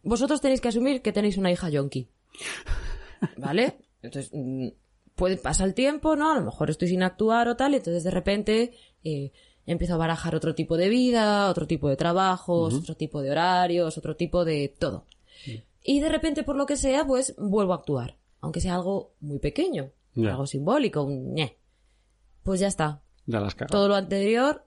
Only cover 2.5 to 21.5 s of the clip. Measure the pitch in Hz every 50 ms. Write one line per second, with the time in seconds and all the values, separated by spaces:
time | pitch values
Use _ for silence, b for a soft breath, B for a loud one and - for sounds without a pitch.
2.5 | B B B B B B B B B B B B B B - - - - 135 139
3.5 | 151 202 247 285 - - _ _ _ _ - 117 - 139 131 - - 147 131 127
4.5 | 131 131 127 - - _ _ _ _ _ _ _ _ - 180 185 190 185 - -
5.5 | 156 - 190 190 185 - 262 277 302 294 - 311 311 294 302 311 311 254 160 113
6.5 | - - 156 - 156 - 185 175 180 185 185 180 180 - 214 220 226 233 233 240
7.5 | 240 233 262 285 285 262 - 170 170 175 160 185 180 190 - 196 202 208 202 214
8.5 | 214 220 240 240 B B B B B B _ 160 151 143 139 139 b b b b
9.5 | b b b - 175 165 175 170 175 160 165 160 165 160 - 170 165 156 - 165
10.5 | 147 - 160 - 165 165 180 196 226 254 254 247 240 226 214 208 208 202 202 196
11.5 | 175 170 156 - 170 143 143 147 135 - 156 170 175 190 190 190 185 180 - -
12.5 | 175 170 165 160 120 143 170 - 156 - 156 147 - 147 139 135 143 156 170 180
13.5 | 180 180 180 175 170 175 175 160 - 160 - 160 151 - 175 151 - 180 175 165
14.5 | 156 147 143 139 - _ 165 143 - - - _ - _ B B B B B B
15.5 | 113 113 B B _ _ _ - 277 285 285 311 311 311 311 320 285 - - -
16.5 | 285 277 277 277 294 269 - 269 262 285 311 277 262 247 262 - - - 208 202
17.5 | 190 214 202 180 180 - - - 147 127 120 127 - _ _ _ _ _ - 151
18.5 | 156 170 175 185 175 180 175 185 196 196 - - _ _ 147 147 143 139 - 147
19.5 | - - 330 381 294 165 135 135 _ _ _ _ _ 117 113 107 95 127 139 139
20.5 | - 135 143 175 247 302 269 196 - 151 143 135 143 131 131 127 127 151 151 120